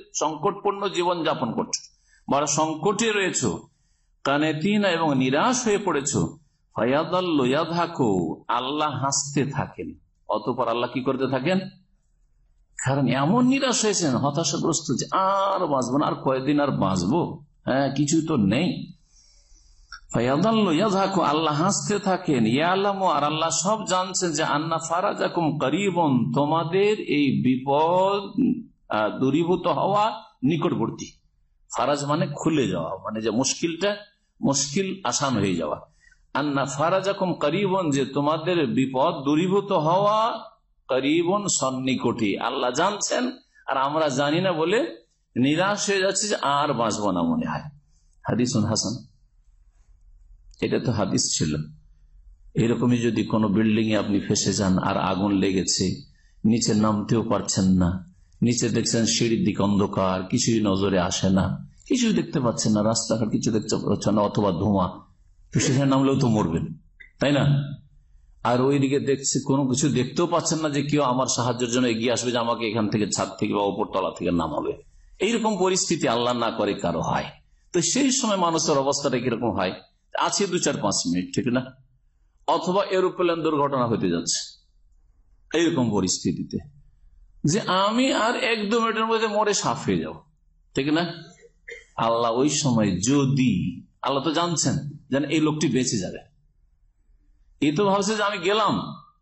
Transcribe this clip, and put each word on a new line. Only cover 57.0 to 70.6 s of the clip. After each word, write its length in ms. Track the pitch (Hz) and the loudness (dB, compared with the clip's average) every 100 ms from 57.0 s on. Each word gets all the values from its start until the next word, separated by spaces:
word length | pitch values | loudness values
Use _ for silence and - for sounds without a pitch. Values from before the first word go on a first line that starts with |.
| 98 113 | 0 0
পারছেন 420 | 110 101 95 - 95 | 2 -2 0 0 4
না, 440 | 92 87 92 - - - - | 4 4 0 -8 -18 -20 -2
নিচে 280 | 117 120 120 | 0 2 0
দেখছেন 360 | 113 107 117 113 | 0 0 0 0
সিঁড়ির 400 | - 117 110 95 | 2 2 2 0
দিকে 180 | 95 | 2
অন্ধকার, 600 | 98 101 98 - 95 92 | 2 2 2 2 0 0
কিছুই 380 | 92 120 120 113 | -2 -2 2 2
নজরে 360 | 107 95 98 95 | 2 2 2 2
আসে 300 | 90 - 95 | 0 0 2
না, 400 | 95 92 95 - - - | 2 2 -2 -8 -18 -4
কিছুই 260 | 254 233 | 0 2
দেখতে 260 | 185 151 160 | 0 0 -2
পাচ্ছেন 320 | 120 - 113 | -2 0 0
না, 100 | 104 | 2
রাস্তাঘাট 460 | 104 113 - 113 110 | 2 0 0 -2 0
কিছু 220 | - 110 | 0 0
দেখতে 240 | 110 - - | 0 0 -2
পাচ্ছেন 380 | - 98 - | 0 0 0
না, 80 | 104 | 2
অথবা 300 | 104 113 101 | 0 2 0
ধোঁয়া, 360 | 85 101 98 90 - - _ _ _ - | 2 2 2 0 -4 -16 _ _ _ -6
তো 60 | - | -2
সেখানে 260 | 147 131 139 | 2 2 2
নামলেও 340 | 135 135 135 | 2 2 2
তো 80 | 127 | 2
মরবেন, 460 | 107 87 82 78 - - _ - _ | 2 2 -2 -4 -10 -18 _ -20 _
তাই 120 | 135 | 0
না? 320 | 143 143 143 - - - - _ - - - | 2 2 2 0 -10 -16 -20 _ -20 -20 -6
আর 180 | 113 123 | 0 2
ওইদিকে 380 | 131 143 135 139 | 2 2 2 0
দেখছে, 400 | 135 135 - - - | 0 -2 -2 -4 0
কোনো 220 | 135 135 | 0 2
কিছু 220 | 123 151 | 0 0
দেখতেও 380 | 123 123 - 170 | 0 -2 -2 0
পাচ্ছেন 320 | 170 - | 0 0
না 100 | 160 | -2